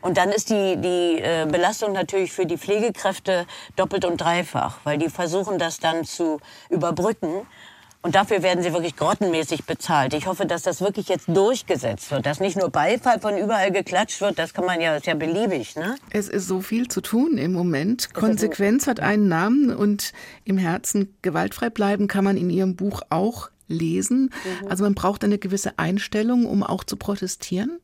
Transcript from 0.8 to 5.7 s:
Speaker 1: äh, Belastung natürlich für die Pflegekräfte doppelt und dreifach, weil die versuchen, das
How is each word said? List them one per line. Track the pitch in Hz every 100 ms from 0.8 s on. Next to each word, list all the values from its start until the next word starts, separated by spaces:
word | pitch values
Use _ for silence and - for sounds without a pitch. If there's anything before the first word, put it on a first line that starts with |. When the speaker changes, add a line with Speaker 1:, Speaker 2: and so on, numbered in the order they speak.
| 180 180 175 160
Speaker 1:
äh, | 120 165 160
Belastung | 175 175 220 214
natürlich | 190 175 196 185
für | -
die | 180 170
Pflegekräfte | - 208 233 208 196 190 - 185 175 - - -
doppelt | 185 196
und | 185 170
dreifach, | 165 170 175 135 - -
weil | - 147
die | 160
versuchen, | - 175 180 196 190
das | 165